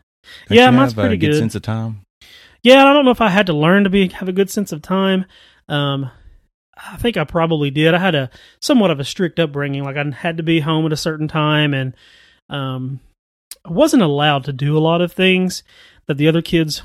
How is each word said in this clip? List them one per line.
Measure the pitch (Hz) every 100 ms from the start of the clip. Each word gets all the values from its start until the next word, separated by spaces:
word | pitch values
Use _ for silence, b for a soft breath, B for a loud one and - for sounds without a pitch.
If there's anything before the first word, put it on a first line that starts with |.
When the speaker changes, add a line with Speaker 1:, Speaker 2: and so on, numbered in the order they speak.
| _ _ B B -
Speaker 1:
Don't | 226
Speaker 2:
Yeah, | 254
Speaker 1:
you | 247
Speaker 2:
mine's | 269
Speaker 1:
have | 110
a |
Speaker 2:
pretty | - 214
Speaker 1:
good | -
Speaker 2:
good. | 151
Speaker 1:
sense | 113
of | 104
time? | - 110 113 107 - _ b b b b
Speaker 2:
Yeah, | 233 262 277
I |
don't | 294 262
know |
if | 233
I | 220
had | 185 190
to |
learn | 147 156 196
to | 196
be, | 196 185
have | - 185
a |
good | 185 196
sense | - 196
of | 156
time. | - 185 190 190 185 b b b -
Um, | 147 143 139 135 b b b _ _ _ -
I | - 185
think | 240 208
I |
probably | 151 175 165 160 143
did. | 135 160
I | 170
had | 190
a | 151 131 b b b
somewhat | - 262 196
of | 143
a |
strict | 135 - 175 -
upbringing. | 160 143 143 139
Like, | 139 139
I | 147
had | 127 175 165
to |
be | 160 165
home | 151 156 160
at |
a | 151
certain | 170 156 151
time, | 160 151 151 151
and, | 139 131 b b b b b _
um, | 143 135 131 127 135 - _ _ _ _ -
I | -
wasn't | 170 311 294
allowed | 165 143 151 143
to | 131
do | 135 143 156
a |
lot | 160 170
of | 175
things | - 190 185 185 - b b b b -
that | 143
the | 151
other | 165
kids | 160 170 156 -